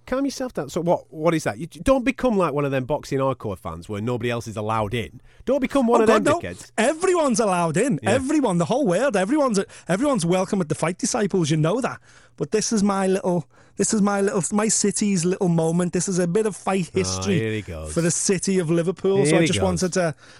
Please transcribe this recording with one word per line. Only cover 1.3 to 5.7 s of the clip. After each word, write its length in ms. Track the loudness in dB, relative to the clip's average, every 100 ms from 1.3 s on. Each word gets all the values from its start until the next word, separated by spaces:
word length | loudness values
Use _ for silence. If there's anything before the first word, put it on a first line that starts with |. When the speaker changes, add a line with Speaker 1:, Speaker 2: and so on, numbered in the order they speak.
Speaker 1:
is 120 | 0 -2
that? 120 | -6
You, 80 | -10
don't 400 | -4 2 2 0
become 320 | 0 0 2
like 160 | 0
one 120 | 0 0
of 60 |
them 140 | -2 -2
boxing 320 | -4 -2 -2
hardcore 400 | -2 -2 -6 -8
fans 320 | -8 -10 -8
where 120 | -6
nobody 280 | -4 -2 -2
else 180 | -4 -6
is 100 | -6
allowed 360 | -2 -2 -2
in. 260 | -4 -6 -12 -20 -10 -2
Don't 160 | -2
become 260 | 0